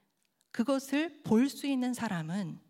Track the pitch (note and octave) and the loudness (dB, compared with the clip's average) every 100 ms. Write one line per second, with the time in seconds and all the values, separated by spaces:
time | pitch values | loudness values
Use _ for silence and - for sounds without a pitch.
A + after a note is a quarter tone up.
0 | _ _ _ _ _ - A3+ C4+ C4+ C#4+ | _ _ _ _ _ -4 0 0 0 0
1 | E4 - - A3 C#4 - C#4+ C4 B3 A#3+ | 0 -4 2 4 4 0 -2 0 0 -2
2 | A3 F3 D#3 G3 E3+ - _ | -4 -4 -4 -4 -6 -8 _